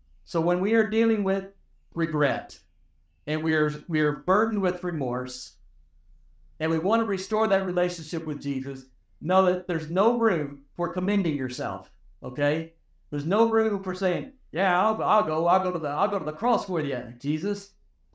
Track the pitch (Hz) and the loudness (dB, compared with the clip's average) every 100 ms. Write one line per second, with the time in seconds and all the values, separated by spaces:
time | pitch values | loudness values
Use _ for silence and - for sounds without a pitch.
0 | _ - - 170 170 180 196 226 208 214 | _ -20 -6 -2 2 2 2 2 2 2
1 | 226 214 196 190 190 - _ _ _ 165 | 2 2 0 -2 -4 -16 _ _ _ -4
2 | 165 151 143 107 - - _ _ _ _ | -2 2 0 0 -6 -18 _ _ _ _
3 | _ _ - 156 160 160 151 147 - 160 | _ _ -6 -2 0 2 2 0 -4 0
4 | 151 147 - 196 226 214 185 180 180 165 | 2 0 2 2 4 2 0 0 -4 -4
5 | 131 123 127 - - - - - _ _ | -4 -4 -6 -10 -16 -20 -20 -20 _ _
6 | - - - - - - 160 165 175 226 | -20 -20 -20 -20 -20 -6 -2 0 2 2
7 | 226 190 - 214 220 196 190 175 180 175 | 0 -4 -2 0 2 2 2 0 0 -2
8 | 160 165 156 135 139 135 131 131 - _ | -6 -6 -6 -6 -4 -4 -6 -10 -14 _
9 | _ _ 156 190 185 180 - 165 147 175 | _ _ 2 4 4 2 -2 -4 -2 2
10 | 220 240 226 170 139 - - - 170 185 | 4 4 2 2 -2 -8 -16 -6 -4 -2
11 | 190 208 170 143 127 - 123 92 - - | 0 2 2 0 -4 -4 -6 -6 -10 -20
12 | - - 127 131 143 160 165 - _ _ | -20 -14 -12 -2 0 0 -4 -14 _ _
13 | _ 147 147 202 226 220 220 202 185 185 | _ -6 0 2 4 4 0 -2 -4 -2
14 | 190 160 - - - 156 190 175 214 214 | -2 -2 -4 -14 -10 -2 2 2 2 0
15 | 151 214 160 156 170 185 185 180 151 147 | 2 2 2 0 4 4 2 -2 -4 -2
16 | 196 202 151 151 233 220 - 175 143 127 | 0 0 -6 -4 0 0 0 -4 -2 -4
17 | 113 123 139 156 196 202 - _ _ _ | -8 -8 -4 -2 -2 -6 -8 _ _ _
18 | _ | _